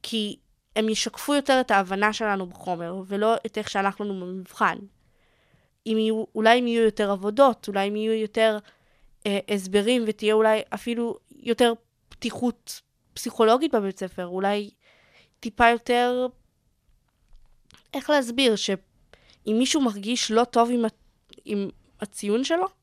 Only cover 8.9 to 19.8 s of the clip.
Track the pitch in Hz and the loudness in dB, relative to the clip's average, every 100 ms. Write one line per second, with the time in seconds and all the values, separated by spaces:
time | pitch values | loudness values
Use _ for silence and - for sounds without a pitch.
8.9 | _ _ _ 208 202 - 202 185 202 202 | _ _ _ -4 -4 -2 -6 0 0 2
9.9 | 247 220 208 214 220 220 220 - 208 - | 0 0 -2 2 4 4 2 -2 -8 -6
10.9 | 233 233 - _ - - 226 240 233 _ | -4 -4 -6 _ -12 -6 2 2 2 _
11.9 | _ _ - 233 - 247 - - - _ | _ _ -8 -8 -4 -4 -4 -16 -18 _
12.9 | _ _ - 240 - 220 247 311 233 196 | _ _ -12 -12 2 4 4 2 0 -2
13.9 | 190 185 - 175 185 196 208 202 _ _ | -8 -12 -10 -8 -2 -2 -2 -6 _ _
14.9 | _ _ _ _ _ 233 - 233 233 - | _ _ _ _ _ -12 4 4 4 2
15.9 | 240 247 247 254 _ _ _ _ _ _ | 2 2 0 -4 _ _ _ _ _ _
16.9 | _ _ _ _ - - _ _ - _ | _ _ _ _ -20 -20 _ _ -20 _
17.9 | 277 254 294 240 240 262 208 - 196 _ | -10 0 0 0 2 2 2 -2 -4 _
18.9 | _ _ _ _ _ - 220 254 311 | _ _ _ _ _ -2 0 2 2